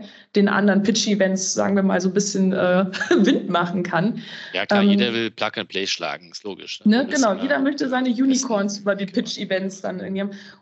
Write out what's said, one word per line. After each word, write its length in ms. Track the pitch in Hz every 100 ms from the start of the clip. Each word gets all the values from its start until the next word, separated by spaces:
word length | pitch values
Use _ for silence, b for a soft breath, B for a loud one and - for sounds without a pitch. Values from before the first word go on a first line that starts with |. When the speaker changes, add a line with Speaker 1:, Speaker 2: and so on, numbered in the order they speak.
| B B B 214
Speaker 1:
den 140 | 202
anderen 340 | - 202 196
Pitch-Events, 680 | 202 220 220 202 190 190 -
sagen 240 | - 202 196
wir 60 |
mal, 180 | 190 190
so 80 | 185
ein 40 |
bisschen, 380 | 185 - 190 190
äh, 340 | 190 180 180 190 -
<laughs> 100 | - 339
Wind 320 | 202 - -
machen 340 | 170 175 190
kann. 380 | 175 170 196 233 B B B
Speaker 2:
Ja, 120 | 92 101
klar, 180 | -
Speaker 1:
Ähm, 60 | 202
Speaker 2:
jeder 240 | 101 120
will 180 | 113 113
Plug 200 | - 110 117
and 140 | 95
Play 180 | 92 95
schlagen, 420 | - 82 73 87
ist 120 | -
logisch, 380 | 104 87 76 -
ne? 60 | 208
Speaker 1:
ne, 160 | 220 277
Speaker 2:
Das 80 | 294
ist 0 |
Speaker 1:
genau, 100 | 233
Speaker 2:
immer 80 | 190
Speaker 1:
jeder 180 | 269 277
möchte 280 | 269 294 277
seine 200 | 254 254
Speaker 2:
besten 140 | 226
Speaker 1:
Unicorns 560 | 269 262 233 214 202 202
über 160 | 202 196
die 100 | 196
Speaker 2:
Genau. 100 | -
Speaker 1:
Pitch-Events 600 | - - 208 185 190 -
dann 180 | - 185
irgendwie 200 | 190 190
haben. 80 | 202 B B B